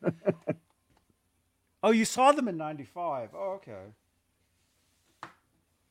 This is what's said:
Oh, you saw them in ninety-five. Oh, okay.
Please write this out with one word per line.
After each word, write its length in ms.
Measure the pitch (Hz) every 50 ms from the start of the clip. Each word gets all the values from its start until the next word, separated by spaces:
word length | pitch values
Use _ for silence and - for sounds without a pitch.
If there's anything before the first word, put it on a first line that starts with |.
| - 170 165 - - 202 175 160 - - 160 165 _ _ _ _ _ _ _ _ _ _ _ _ _ _ _ _ _ _ _ _ _ _ _ _
Oh, 100 | - 220
you 120 | 233 220 220
saw 260 | - - 226 262 277
them 140 | 294 302 262
in 120 | 214 175 160
ninety-five. 720 | 156 151 156 143 131 - - 180 175 165 143 127 117 104 -
Oh, 180 | 165 196 190
okay. 1800 | 190 196 - 135 107 95 95 104 110 _ _ _ _ _ _ _ _ _ _ _ _ _ _ _ _ _ _ _ _ _ _ _ _ - - - - _ _ _ _ _ _ _ _ _ _ _